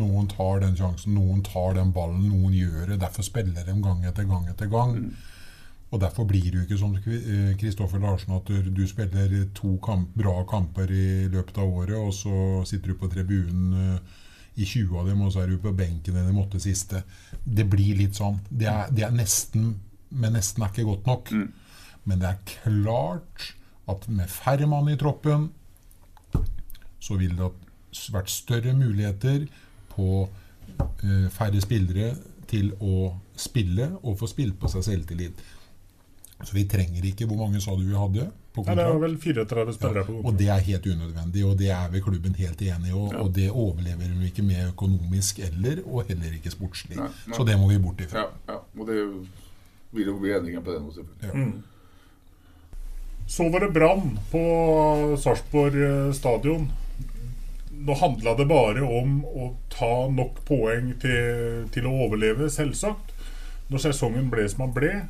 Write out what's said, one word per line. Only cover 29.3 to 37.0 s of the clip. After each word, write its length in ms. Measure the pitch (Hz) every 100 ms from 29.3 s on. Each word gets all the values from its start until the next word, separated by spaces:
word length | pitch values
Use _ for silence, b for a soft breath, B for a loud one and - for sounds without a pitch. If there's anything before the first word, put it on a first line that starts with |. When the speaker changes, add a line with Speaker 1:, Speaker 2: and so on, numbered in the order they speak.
| 143 147 B B B -
Speaker 1:
på, 360 | - 95 95 95 B B B - -
eh, 480 | - - 101 98 95
færre 320 | - 107 101
spillere 540 | 95 117 90 95 113 151 - - -
til 240 | 107 101 101
å 340 | 101 95 92 90 - -
spille 560 | - 120 92 92 143 190
og 140 | 123 95
få 100 | 113
spilt 300 | - 117 95
på 100 | 76
seg 120 | 92
selvtillit. 600 | 98 92 80 85 85 - B B B B - _ - - - -
Så 100 | -
vi 100 | 98 101
trenger 360 | 101 87 87